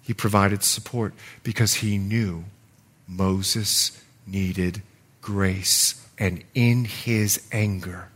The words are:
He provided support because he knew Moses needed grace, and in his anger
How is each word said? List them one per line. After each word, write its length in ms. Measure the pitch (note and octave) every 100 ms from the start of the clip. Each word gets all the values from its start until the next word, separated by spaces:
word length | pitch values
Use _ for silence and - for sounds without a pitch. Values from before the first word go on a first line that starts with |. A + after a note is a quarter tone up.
He 140 | -
provided 500 | A2+ A2 G2+ G2 G2+
support 480 | - - - B2 G#2+ - - -
because 320 | - G#2+ A2
he 240 | - A2 G#2
knew 480 | G2 A2+ G#2+ E2 F2 - _ _ _ _ -
Moses 880 | F2+ F#2+ F#2+ F#2+ A2+ G2+ - - - - _ -
needed 540 | F#2+ F#2 F2+ F2+ F2+ - _ _ _
grace, 760 | - G2+ F#2+ F#2+ F#2 - - - - -
and 260 | G2+ F2 -
in 320 | - A#2+ A#2+ A#2
his 560 | - - A2+ G#2 - -
anger 560 | A2+ G#2+ F#2+ F2+ F2 F2+